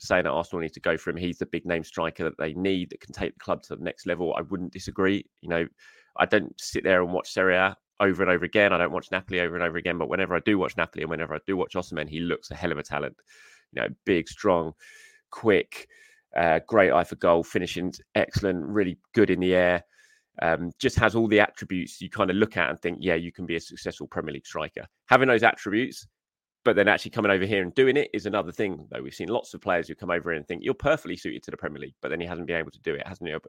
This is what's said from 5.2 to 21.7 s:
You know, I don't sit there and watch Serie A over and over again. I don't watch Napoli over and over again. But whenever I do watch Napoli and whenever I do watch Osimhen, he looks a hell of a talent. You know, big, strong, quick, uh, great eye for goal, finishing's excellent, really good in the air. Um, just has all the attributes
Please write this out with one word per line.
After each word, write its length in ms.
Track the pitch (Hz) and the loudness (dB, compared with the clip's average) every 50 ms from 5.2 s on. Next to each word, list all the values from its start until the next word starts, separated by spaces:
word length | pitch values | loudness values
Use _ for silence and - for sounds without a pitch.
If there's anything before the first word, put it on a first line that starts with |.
| - _ _ _ | -4 _ _ _
You 60 | - 85 | -8 -4
know, 180 | 85 82 82 - - _ _ - _ _ _ _ _ | -2 -2 -2 -4 -6 _ _ -20 _ _ _ _ _
I 100 | - 87 | 0 2
don't 340 | - 107 104 78 - - - | 4 4 2 0 -2 -8 -14
sit 220 | - - - - | -12 -8 -6 -2
there 200 | - 92 95 90 | 0 2 2 4
and 100 | 90 87 | 2 0
watch 180 | 90 90 - - | -2 -4 -6 -4
Serie 240 | - 101 92 92 90 | -2 0 2 4 4
A 220 | 92 95 95 98 - _ _ _ - | 4 2 2 0 -4 _ _ _ 0
over 220 | 104 98 90 82 | 2 2 2 2
and 100 | 98 90 | 2 2
over 120 | 90 85 90 | 2 2 0
again. 280 | 87 - 107 104 101 | 0 4 4 4 4
I 60 | 92 85 | 4 2
don't 140 | 87 78 | 2 0
watch 200 | 78 90 - - | -2 -4 -6 -4
Napoli 280 | 95 95 92 - 98 90 | -4 -6 -4 -4 -2 -2
over 140 | 87 85 85 | -2 -2 -2
and 80 | 87 | -2
over 140 | 85 85 80 | -2 -2 -2
again. 200 | 85 82 87 85 | -2 -4 -4 -2
But 120 | 85 80 - | -2 -2 -2
whenever 260 | 87 92 95 82 90 | -2 -2 0 0 -2
I 60 | 85 | 0
do 180 | - 107 104 95 | 2 2 2 2
watch 180 | 87 - - | 0 -2 -2
Napoli 280 | - 82 - - 76 78 | -2 -4 -2 -4 -6 -6
and 60 | 80 | -6
whenever 260 | 82 78 82 76 78 | -4 -6 -6 -6 -8
I 20 | 78 - | -8 -4
do 100 | - 98 | -4 -2
watch 180 | 90 87 - - | -2 -2 -2 -4
Osimhen, 340 | 92 87 - 87 78 76 73 | -6 -6 -6 -6 -6 -6 -6
he 100 | 78 80 | -6 -6
looks 320 | 85 85 85 - - - | -4 -4 -4 -4 -6 -12
a 60 | 71 | -8
hell 160 | - 90 87 | -6 -4 -4
of 60 | 78 73 | -4 -6
a 40 | |
talent. 340 | 76 - 71 73 73 65 - _ _ _ - - - - - _ _ _ - | -6 -6 -6 -6 -6 -6 -10 _ _ _ -20 -20 -20 -20 -20 _ _ _ -6
You 80 | 67 | -4
know, 60 | 55 50 - - _ | -4 -4 -6 -4 _
big, 240 | - 98 85 80 - | 2 2 2 0 -2
strong, 440 | - - - 104 90 85 80 80 - _ - - - - - - _ _ _ _ | -8 -2 2 2 2 2 0 -2 -8 _ -18 -20 -20 -20 -20 -20 _ _ _ _
quick, 580 | - - - 110 98 82 - - - - - - _ _ - _ _ _ _ _ - | -14 -2 2 4 4 4 2 -2 -8 -16 -18 -20 _ _ -20 _ _ _ _ _ -2
uh, 240 | - 85 82 80 82 - | 2 4 4 4 2 2
great 240 | - 113 107 95 85 | 2 4 6 6 6
eye 140 | 65 85 87 | 6 4 2
for 120 | - 85 | 0 -2
goal, 260 | - - 90 85 85 | 0 4 4 4 4
finishing's 580 | 82 - - - 87 82 - - 90 90 - - - _ - | 2 0 -2 -4 -4 -4 -4 -6 -6 -6 -6 -10 -16 _ -2
excellent, 500 | 107 92 - - - 101 95 92 87 73 | 0 0 0 0 0 0 0 0 -2 -4
really 320 | 76 104 107 98 92 82 - _ _ - | -2 0 0 0 0 -2 -6 _ _ 4
good 160 | 113 101 - | 4 4 6
in 80 | 92 87 | 4 2
the 140 | 92 92 92 | 2 4 4
air. 300 | 92 90 87 87 85 - _ _ _ _ _ _ _ _ _ _ - | 4 6 4 4 2 0 _ _ _ _ _ _ _ _ _ _ -2
Um, 320 | - 82 82 76 87 85 - - | 0 0 0 0 -2 -6 -6 -2
just 180 | - 123 - | -2 0 2
has 180 | - 113 107 95 | 4 4 4 4
all 140 | 113 113 107 | 4 2 6
the 120 | 107 104 | 6 6
attributes 600 | 104 - - - 95 - | 6 6 2 -6 -10 -6